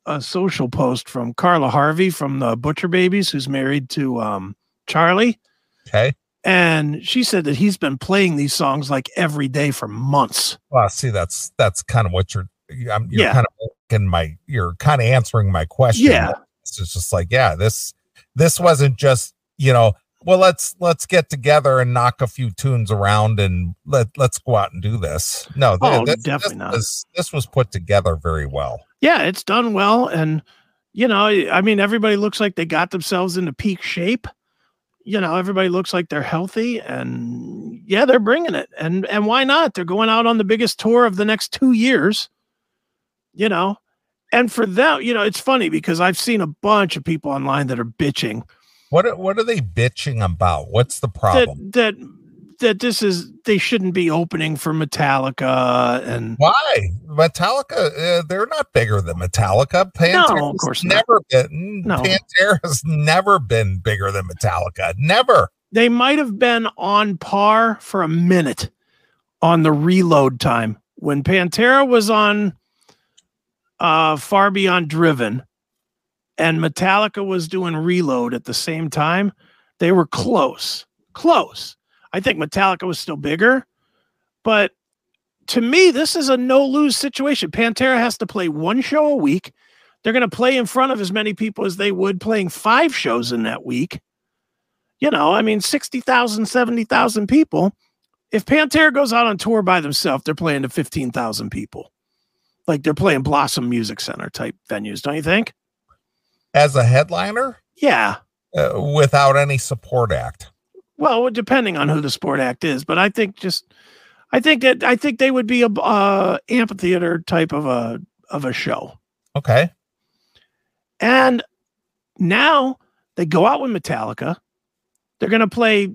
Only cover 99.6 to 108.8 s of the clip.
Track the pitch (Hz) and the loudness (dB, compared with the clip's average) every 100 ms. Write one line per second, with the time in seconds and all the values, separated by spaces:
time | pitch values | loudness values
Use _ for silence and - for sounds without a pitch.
99.6 | 185 180 147 147 175 135 - 151 165 143 | 2 0 0 -4 -2 -4 -4 -4 -2 -2
100.6 | 135 160 - 160 127 - 113 110 107 - | -4 -6 -6 -6 -6 -6 -6 -6 -8 -10
101.6 | - - - _ _ _ _ _ _ _ | -12 -16 -20 _ _ _ _ _ _ _
102.6 | - 147 151 151 190 139 139 147 139 - | -4 -2 -2 0 2 2 2 0 0 -2
103.6 | 123 120 107 107 - - - - 113 - | -2 -2 -4 -8 -10 -10 -12 -10 -12 -12
104.6 | _ 104 104 - 143 151 151 196 226 _ | _ -8 -8 -8 -6 -6 -2 -2 -2 _
105.6 | _ _ _ _ _ _ _ _ _ 135 | _ _ _ _ _ _ _ _ _ 2
106.6 | 147 135 120 131 156 170 196 220 262 - | 4 4 4 4 2 -2 -4 -2 -4 -6
107.6 | _ _ 285 123 104 101 _ _ _ - | _ _ 2 4 2 -2 _ _ _ -2
108.6 | 71 101 | -2 -2